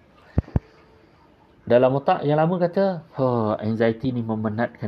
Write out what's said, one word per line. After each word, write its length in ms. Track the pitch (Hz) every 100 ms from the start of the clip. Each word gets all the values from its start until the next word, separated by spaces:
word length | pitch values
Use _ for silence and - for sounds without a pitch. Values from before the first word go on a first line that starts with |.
| - _ - - - - - _ - _ _ _ _ _ _ _ -
Dalam 300 | 120 127 135
otak 240 | 160 185
yang 160 | 143 151
lama 160 | 160 180
kata, 420 | 170 185 196 175 - -
"Oh, 400 | 131 120 107 107
anxiety 560 | 107 113 117 113 135
ni 80 | 120
memenatkan 680 | 113 110 110 104 120 -